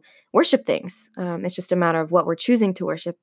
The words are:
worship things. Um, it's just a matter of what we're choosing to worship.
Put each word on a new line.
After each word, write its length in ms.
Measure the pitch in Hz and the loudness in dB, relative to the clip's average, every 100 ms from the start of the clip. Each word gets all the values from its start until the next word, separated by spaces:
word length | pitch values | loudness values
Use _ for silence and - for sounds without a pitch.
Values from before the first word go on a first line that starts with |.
| - _ _ | -10 _ _
worship 340 | - - 277 - | 2 4 2 2
things. 440 | - 180 - - - | -2 -4 -12 -12 -8
Um, 260 | 180 170 | -6 -4
it's 120 | 180 180 | -6 -6
just 160 | 180 | -2
a 40 | 180 | 0
matter 240 | 170 165 | 2 0
of 120 | 156 | 2
what 160 | 175 160 | 2 2
we're 80 | 165 | -2
choosing 400 | - 240 208 180 | 2 2 2 0
to 100 | 180 | -4
worship. 320 | 165 175 170 | -4 -8 -8